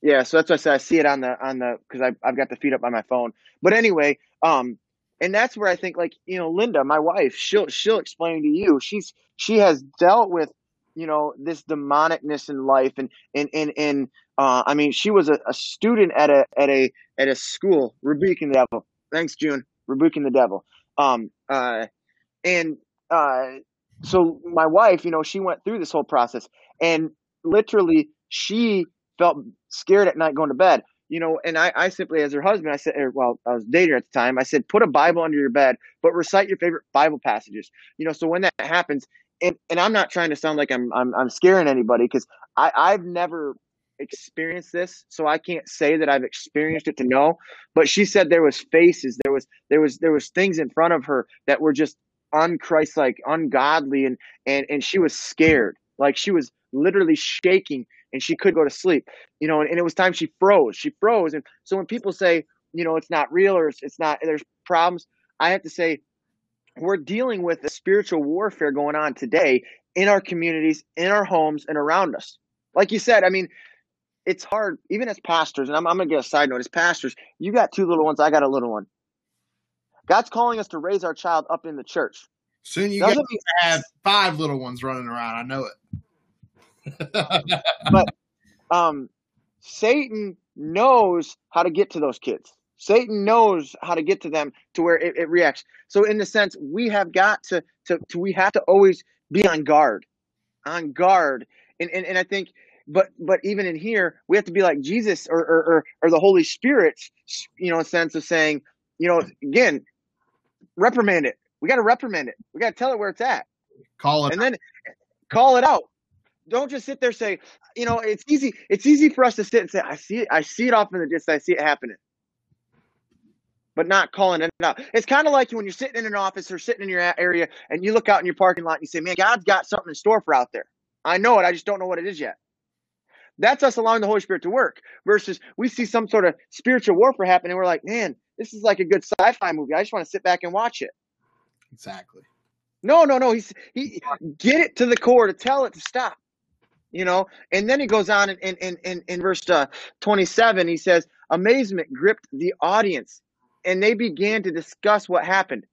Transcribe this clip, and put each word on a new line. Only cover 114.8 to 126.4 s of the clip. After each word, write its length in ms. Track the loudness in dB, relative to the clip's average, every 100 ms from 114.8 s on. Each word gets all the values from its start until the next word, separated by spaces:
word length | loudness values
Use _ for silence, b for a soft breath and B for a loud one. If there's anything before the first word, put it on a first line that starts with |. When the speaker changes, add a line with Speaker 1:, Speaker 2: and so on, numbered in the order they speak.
| B B _ _ _
Speaker 1:
call 280 | 4 4 6
it 60 |
out. 200 | 4 2 -2 _ _ _ _ _ _
Don't 200 | -6 -4
just 160 | -8 -10
sit 140 | -4
there 120 | -2
say, 280 | -2 -6 -6 b b b -8
you 100 | -4
know, 140 | -2
it's 240 | -2 -6 -2
easy. 260 | 0 0 B B
It's 160 | -2 4
easy 240 | 6 6
for 140 | 4
us 120 | 2 2
to 80 |
sit 180 | 0 0
and 80 | 0
say, 100 | -6
"I 160 | -6 -10
see 220 | -8 -6
it. 100 | -2
I 100 | -2
see 260 | -2 -4 0
it 60 |
off 160 | 2 2
in 80 | -4
the 60 | -4
distance. 300 | -4 -2 -4
I 20 |
see 160 | 0
it 80 | 0
happening." 340 | 0 -2 -6 -18 _ _ _ _ _ _ _ _ _ _ _ _ _ _ _ _ _ -6
But 120 | 0
not 240 | 2 0
calling 300 | 0 0 0
it 80 | -4 -2
out. 180 | -4 -4 B
It's 120 | -4 0
kinda 240 | 2 4
like 220 | 2 0
when 140 | -4 -10
you're 60 |
sitting 240 | -10 -10 -8
in 100 | -6
an 100 | -4
office 360 | -6 -8